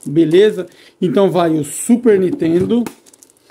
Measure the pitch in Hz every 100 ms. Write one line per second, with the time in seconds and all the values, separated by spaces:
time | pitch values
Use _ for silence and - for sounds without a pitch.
0 | - 147 160 175 214 180 175 _ - -
1 | 185 208 190 165 170 156 143 - - 233
2 | 240 196 180 143 165 170 190 233 226 -
3 | _ _ _ _ _